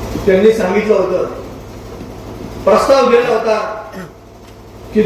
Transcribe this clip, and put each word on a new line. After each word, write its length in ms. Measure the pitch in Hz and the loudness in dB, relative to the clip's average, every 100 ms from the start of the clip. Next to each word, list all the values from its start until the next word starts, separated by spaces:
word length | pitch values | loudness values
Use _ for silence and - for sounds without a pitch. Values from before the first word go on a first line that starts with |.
| - - 196 | -8 -4 0
त्यांनी 260 | 190 214 | 4 4
सांगितलं 420 | 226 185 202 202 | 4 2 0 2
होतं, 300 | 196 180 175 120 - - - - - - - - - - - - - | 2 2 -2 -4 -8 -12 -14 -16 -16 -16 -16 -14 -16 -14 -14 -14 -4
प्रस्ताव 440 | - 214 - 269 254 | 2 4 4 4 6
दिला 180 | 240 247 | 4 4
होता 280 | 220 226 214 - - - 196 160 - - - - - - - - | 0 0 -2 -2 -8 -12 -16 -16 -18 -20 -20 -20 -20 -20 -20 -4
की 80 | 214 | 0